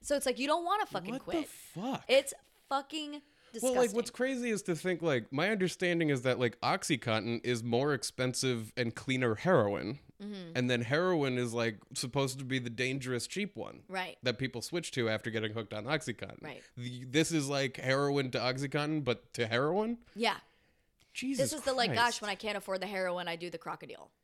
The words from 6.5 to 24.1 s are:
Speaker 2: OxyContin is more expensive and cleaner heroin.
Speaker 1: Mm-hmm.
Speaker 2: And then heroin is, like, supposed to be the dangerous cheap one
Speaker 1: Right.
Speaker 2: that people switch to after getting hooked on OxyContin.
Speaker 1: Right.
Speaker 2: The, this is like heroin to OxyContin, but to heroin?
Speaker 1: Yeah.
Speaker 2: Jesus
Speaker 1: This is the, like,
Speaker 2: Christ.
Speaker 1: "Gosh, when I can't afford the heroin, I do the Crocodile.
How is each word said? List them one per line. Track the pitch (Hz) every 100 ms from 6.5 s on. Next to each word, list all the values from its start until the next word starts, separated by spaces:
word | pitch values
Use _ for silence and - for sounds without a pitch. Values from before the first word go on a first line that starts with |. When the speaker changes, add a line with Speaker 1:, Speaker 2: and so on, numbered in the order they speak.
| -
Speaker 2:
OxyContin | 123 185 - 139 120 110 107 117
is | 120 123
more | 117 117 143
expensive | 139 - - 127 120 131 120 110 -
and | 117 -
cleaner | - 131 127 107
heroin. | 170 175 104 98 85 139 - -
Speaker 1:
Mm-hmm. | 202 202 175 160
Speaker 2:
And | 123
then | 123
heroin | 117 147 185 175 139 127
is, | 123
like, | 117 117 107 -
supposed | - - 143 139 131
to | 131
be | 131
the | 120
dangerous | 117 127 135 127 123 -
cheap | 185 208 -
one | 64 55 -
Speaker 1:
Right. | 185 180 -
Speaker 2:
that | 127 117
people | 131 120
switch | - 175 165
to | 135 113
after | 110 120
getting | 110 107
hooked | 107 107 107
on | 110
OxyContin. | 156 139 117 95 -
Speaker 1:
Right. | 151 127 - -
Speaker 2:
The, | 123 123 127
this | 135 156
is | 165 139
like | 143 139 -
heroin | 127 135 143 143 131
to | 123
OxyContin, | 120 127 139 147 147 156
but | 127 117 - -
to | 117
heroin? | 117 143 185 220 233 - 202
Speaker 1:
Yeah. | 226 - - _ _ _ _ _ _ -
Speaker 2:
Jesus | 254 262 269
Speaker 1:
This | 302
is | 262
the, |
like, | 262 233
Speaker 2:
Christ. | 214 240 233
Speaker 1:
"Gosh, |
when | 208
I | 196
can't | 214 208
afford | 190 190
the | 190
heroin, | 196 185 180 175
I | 170
do | 175
the | 165
Crocodile. | - 170 143 113 -